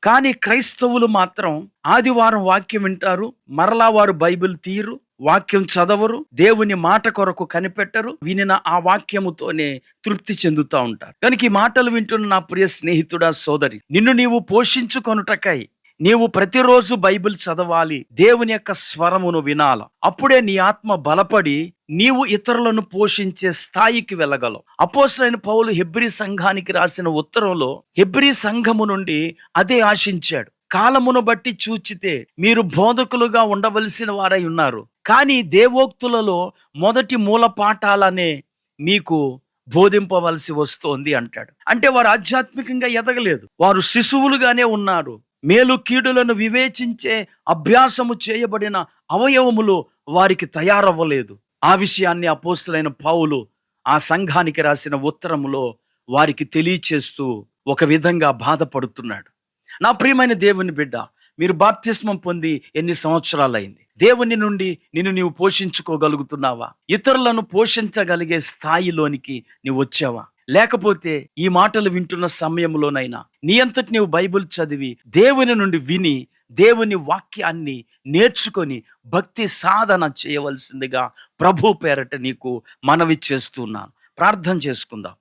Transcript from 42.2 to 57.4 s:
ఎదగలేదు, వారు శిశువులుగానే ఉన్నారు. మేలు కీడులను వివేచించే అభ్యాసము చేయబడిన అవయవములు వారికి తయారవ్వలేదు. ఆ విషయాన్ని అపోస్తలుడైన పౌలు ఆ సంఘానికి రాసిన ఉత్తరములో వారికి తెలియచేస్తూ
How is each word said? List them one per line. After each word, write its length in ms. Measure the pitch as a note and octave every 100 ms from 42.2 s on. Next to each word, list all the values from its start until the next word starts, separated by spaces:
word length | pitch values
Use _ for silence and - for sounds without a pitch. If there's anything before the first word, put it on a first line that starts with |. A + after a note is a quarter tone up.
| F#3 C4 B3+ A#3+ B3 B3+ B3+
ఎదగలేదు, 600 | A#3 A3+ B3 A3 C#3+ G2+ _
వారు 200 | F3+ F#3+
శిశువులుగానే 840 | F3+ A#3 A#3 C4+ C#4 C4+ B3 A#3+
ఉన్నారు. 560 | A#3+ G#3+ G3 F3+ C3+ A2 _ _
మేలు 300 | C#3+ G#3 B3+ C4 -
కీడులను 480 | B3+ C4 B3+ A#3+
వివేచించే 960 | A3 A3 A#3+ C4 B3+ B3 A#3 - A3 G3 _ -
అభ్యాసము 680 | E3+ D3+ A#3+ C4 - A#3+
చేయబడిన 680 | A#3+ - A3 A#3 G#3+ G#3 G3 E3 _ _
అవయవములు 760 | F3 C4 C4+ B3+ A3 A3 F#3 C#3+ _ -
వారికి 380 | E3 F#3+ F#3 F3
తయారవ్వలేదు. 920 | D#3 E3+ G3+ G3+ D#3+ E3 C#3 G#2+ G2 _ _
ఆ 100 | D3+
విషయాన్ని 520 | F#3+ G3 - F#3 F3 F3
అపోస్తలుడైన 640 | D3+ E3+ F3 - D#3+ D#3
పౌలు 600 | C3+ D3 E3+ D#3+ C#3+ A2 _ _ _ -
ఆ 100 | D3+
సంఘానికి 640 | - E3 F#3+ D3+ E3+ D3+
రాసిన 320 | D3+ D3 -
ఉత్తరములో 800 | C#3+ C#3+ D3+ F3 D#3 C#3 C#3 B2+ A2 _ _ _
వారికి 360 | C3 D#3 C#3+
తెలియచేస్తూ 1040 | D3+ D#3 E3 F#3 - D#3 - - C3+ A2